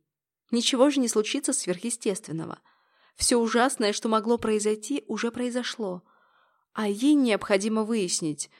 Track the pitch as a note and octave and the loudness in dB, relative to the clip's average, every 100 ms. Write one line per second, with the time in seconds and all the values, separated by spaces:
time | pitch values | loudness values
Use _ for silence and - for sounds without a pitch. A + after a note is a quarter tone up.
0 | _ _ _ _ _ A#3 - B3+ C#4+ C#4 | _ _ _ _ _ -2 2 4 4 4
1 | A#3 G#3+ G#3+ C#4 D4 B3+ - F3 A#3 - | 0 0 0 -2 -2 -2 -4 -4 -6 -4
2 | A3+ F#3+ - D#3+ E3 - _ _ _ _ | -4 -4 -6 -8 -8 -12 _ _ _ _
3 | _ - - A#3+ A3+ A#3 C4 B3 G#3 G#3+ | _ -4 2 2 2 2 2 2 -2 -2
4 | A3+ A3 G#3+ A#3 A3 G#3+ G#3 G#3+ - C#4+ | 0 0 2 0 0 0 0 -2 -4 -6
5 | - G#3 A#3 A3+ B3 B3 A#3 - G3+ F3+ | -4 -4 -4 -4 -4 -4 -6 -6 -6 -8
6 | - _ _ _ _ _ _ - G#3 G3+ | -12 _ _ _ _ _ _ -4 -4 2
7 | C#4 D4 B3 G3+ - G3 G#3+ A3 G#3+ A#3 | 4 6 4 2 2 2 2 0 0 -2
8 | F3 - D#3+ D3 - | -2 -2 -4 -6 -10